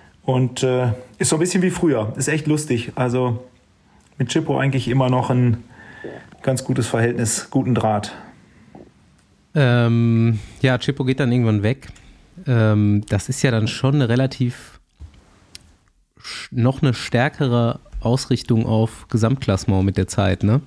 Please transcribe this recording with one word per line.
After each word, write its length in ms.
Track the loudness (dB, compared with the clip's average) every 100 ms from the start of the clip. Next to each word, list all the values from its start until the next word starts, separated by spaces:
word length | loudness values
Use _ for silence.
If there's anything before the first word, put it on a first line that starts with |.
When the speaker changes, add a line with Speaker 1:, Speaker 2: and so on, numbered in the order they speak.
| -20 _
Speaker 1:
und, 400 | -2 0 0 0
äh, 240 | 0 0 0 -4 -8 -4
ist 100 | -2
so 80 | 0
ein 20 |
bisschen 240 | 0 0
wie 80 | 0
früher, 420 | 0 0 0 -2 -4
ist 100 | -4
echt 220 | -2 0
lustig, 420 | -2 -2 -4 -4 -4
also 480 | -2 0 -2 -4 -10 _ _ _ _ _ _ -6
mit 120 | -2
Chippo 280 | -2 0 0
eigentlich 300 | 0 0 0
immer 200 | 0 2
noch 200 | 2 2
ein 320 | 2 2 0 -6 -20 -20 -18 -16 -16 -20 -8
ganz 220 | -4 -4
gutes 240 | -2 -4 -2
Verhältnis, 640 | 0 0 0 -2 -4 -4
guten 260 | -2 0 0
Draht. 400 | 0 -2 -4 -14 -20 -20 -20 -20 -20 -20 -20 _ _ _ _ _ _
Speaker 2:
Ähm, 840 | 0 4 4 4 4 4 4 2 0 -6 -2
ja, 160 | 0 0
Chippo 260 | -2 -2
geht 160 | -2 0
dann 100 | 0
irgendwann 320 | 2 2 2
weg. 260 | 0 -2 -8 -20 -20 -20 _ -10 0
Ähm, 580 | 2 4 4 4 2 0
das 200 | -2 -2
ist 140 | -2
ja 80 | 0
dann 180 | 0 -2
schon 260 | 0 0
eine 140 | 2 2
relativ 720 | 2 0 -2 -4 -6 -16 -20 _ -20 -20 -20 _ _ _ -20 _ _ _ _ _ _
sch-, 280 | -16 -14 -8
noch 320 | 0 0 2
eine 120 | 0
stärkere 840 | 0 -2 0 0 0 0 2 0 -2 -10 -6
Ausrichtung 640 | 0 0 0 -2 0 0 2
auf 400 | 2 0 -4 -4
Gesamtklassement 760 | 0 0 0 0 0 0 0
mit 120 | 2 0
der 120 | -2
Zeit, 340 | 0 0 2
ne? 200 | 2 0